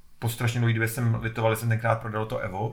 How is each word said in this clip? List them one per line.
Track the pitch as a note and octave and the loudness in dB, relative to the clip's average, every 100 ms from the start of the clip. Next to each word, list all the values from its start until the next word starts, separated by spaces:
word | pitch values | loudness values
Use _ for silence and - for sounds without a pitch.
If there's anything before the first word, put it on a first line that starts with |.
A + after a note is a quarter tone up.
| - - | -20 -6
Po | A2+ | -4
strašně | - A#2+ B2 | -2 -2 2
dlouhé | A#2 | 2
době | A2+ A2+ | 2 0
jsem | B2 A#2 A2+ | 0 0 0
litoval, | A2+ A#2 A2+ A2 | -2 0 2 2
že | |
jsem | A#2 | 2
tenkrát | A2+ A2+ A#2 | 2 2 0
prodal | A2+ G#2+ A2 | 0 -4 -2
to | A#2 | -4
Evo, | G2+ F#2 A2+ | -4 -4 -4